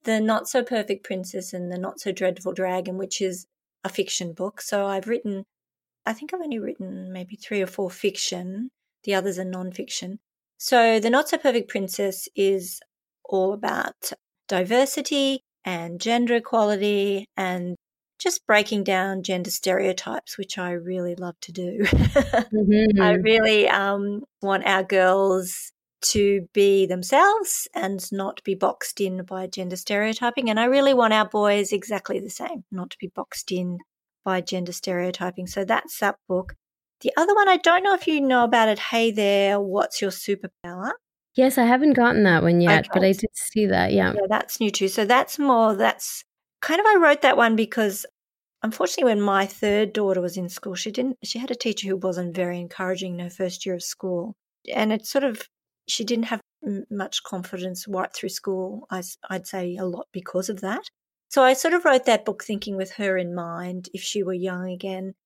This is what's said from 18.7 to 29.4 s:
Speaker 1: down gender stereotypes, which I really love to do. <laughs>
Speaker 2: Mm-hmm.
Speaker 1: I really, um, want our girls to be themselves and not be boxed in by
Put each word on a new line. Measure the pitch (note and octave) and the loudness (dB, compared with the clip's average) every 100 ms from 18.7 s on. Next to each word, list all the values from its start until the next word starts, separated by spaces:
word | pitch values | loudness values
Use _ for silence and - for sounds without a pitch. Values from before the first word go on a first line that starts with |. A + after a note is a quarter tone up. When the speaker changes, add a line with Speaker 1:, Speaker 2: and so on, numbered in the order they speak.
| G#3 | -2
Speaker 1:
down | G3 F#3 G3 F#3+ | 0 0 0 -4
gender | F3+ F3+ F3+ | -4 -4 -4
stereotypes, | - F#3+ F#3+ F#3+ F#3 - A#3+ - - | -4 0 0 0 -2 -6 -10 -10 -14
which | F#3+ - | -10 -8
I | F3+ | -6
really | F3 E3+ F#3 F3 | -6 -6 -6 -6
love | F3 F3+ - | -6 -10 -12
to | - | -14
do. | F3 F3+ G#3 G3+ | -8 -6 -2 2
<laughs> | - G#3 C#4+ - B3 A#3+ | 4 4 2 2 0 0
Speaker 2:
Mm-hmm. | G#3+ G3+ G#3 A3 G3+ | 0 4 4 6 6
Speaker 1:
I | G#3 | 4
really, | F3+ G#3+ A3+ A3 G#3+ - | 4 4 4 6 4 4
um, | G3+ G3 G3+ G3+ G#3 C#4 _ | 2 0 -2 -4 -6 -10 _
want | G3 G3 G3 | -2 0 2
our | F#3+ | 0
girls | F#3 F#3+ F#3 F#3+ G3 F#3 F#3 - - _ _ _ | 2 4 4 4 2 0 -2 -10 -14 _ _ _
to | - G#3+ G3+ G3+ E3+ | -2 2 2 2 0
be | G#3 G3+ G3 | 4 6 6
themselves | F#3+ F3+ F3+ C#4 G4 A4 F#4+ - - | 2 0 2 6 6 4 0 -4 -6
and | E4 F#3+ G3 - | -4 -4 -4 -6
not | G3 G3 - | -6 -6 -6
be | - | -6
boxed | F#3+ G3 - - - | 0 0 -2 -10 -4
in | G3 F#3 | -4 -4
by | F#3 F#3+ | -8 -8